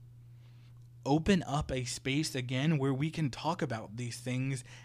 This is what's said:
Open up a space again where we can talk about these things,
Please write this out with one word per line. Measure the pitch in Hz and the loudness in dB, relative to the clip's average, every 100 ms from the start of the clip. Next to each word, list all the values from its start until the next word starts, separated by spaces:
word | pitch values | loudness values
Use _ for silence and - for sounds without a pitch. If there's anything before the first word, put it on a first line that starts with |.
| - - - - - - - - - - | -20 -20 -20 -20 -20 -20 -20 -20 -20 -8
Open | 131 151 160 190 - | 2 2 4 4 2
up | 143 - | -2 -2
a | 131 123 | -2 -4
space | - 131 139 151 131 | -4 -2 0 0 -2
again | 123 131 151 151 | -2 0 2 4
where | 135 | 4
we | 131 156 | 2 0
can | 165 147 | 0 -2
talk | - 151 175 | 0 0 0
about | 147 113 98 113 | 0 -2 -6 -6
these | 120 113 | -6 -6
things, | 127 127 135 131 - - | -2 0 0 -2 -6 -18